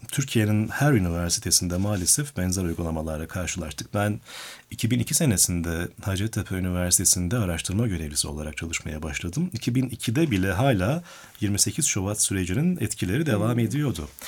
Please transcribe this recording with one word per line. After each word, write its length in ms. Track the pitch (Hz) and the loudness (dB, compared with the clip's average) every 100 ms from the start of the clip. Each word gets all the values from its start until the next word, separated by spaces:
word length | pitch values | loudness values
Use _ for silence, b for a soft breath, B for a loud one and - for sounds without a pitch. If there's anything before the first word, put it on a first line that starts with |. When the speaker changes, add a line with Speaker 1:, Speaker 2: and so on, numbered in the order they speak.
| - | -6
Speaker 1:
Türkiye'nin 560 | - 143 117 107 107 110 | -4 0 2 4 4 0
her 260 | - 147 | 2 4
üniversitesinde 840 | 120 90 85 85 - 92 - 90 90 | 6 4 2 0 -2 2 2 2 0
maalesef 600 | 104 101 87 - 147 - | 0 0 2 2 0 -2
benzer 260 | 90 95 | 0 2
uygulamalarla 640 | 87 82 85 80 80 76 80 | 0 0 -2 -2 -2 -4 -6
karşılaştık. 640 | - 82 - 78 - - | -4 -4 -4 -6 -8 -4
Ben 260 | 101 104 107 B B B B - | 0 2 0 B B B B -14
iki 200 | - 113 | -4 0
bin 80 | 123 | 0
iki 140 | 113 | 2
senesinde 720 | - 160 90 - 87 82 82 87 - | 2 4 4 2 2 0 -2 -4 -6
Hacettepe 540 | - 95 107 107 - 95 | -2 0 0 -2 -2 -2
Üniversitesi'nde 800 | 90 90 90 - 90 92 87 123 | 0 0 2 2 2 2 2 0
araştırma 500 | 92 85 - 98 120 | 0 -2 0 0 0
görevlisi 400 | 85 78 73 80 | 0 -2 -4 -4
olarak 300 | 73 76 71 | -4 -6 -6
çalışmaya 460 | 82 80 76 76 | -6 -6 -6 -6
başladım. 460 | 78 71 87 147 175 | -6 -6 -4 -2 -4
İki 220 | 110 - 127 | -2 0 0
bin 140 | 131 | 0
ikide 420 | - - 120 160 | -2 -2 0 2
bile 200 | 98 95 | 2 2
hala 520 | 90 139 104 92 165 175 B B B | 4 4 4 2 0 -4 B B B
yirmi 200 | 101 101 | -2 2
sekiz 260 | 107 131 - | 0 0 0
Şubat 340 | 104 95 104 | 0 -2 0
sürecinin 560 | - 98 87 101 175 175 | 0 0 0 0 0 0
etkileri 440 | - - 90 120 151 | -2 -2 0 0 2
devam 260 | 104 110 | 2 2
Speaker 2:
Hmm. 60 | 120 | 2
Speaker 1:
ediyordu. 480 | 110 135 147 85 73 - | 0 0 -2 -2 -6 -12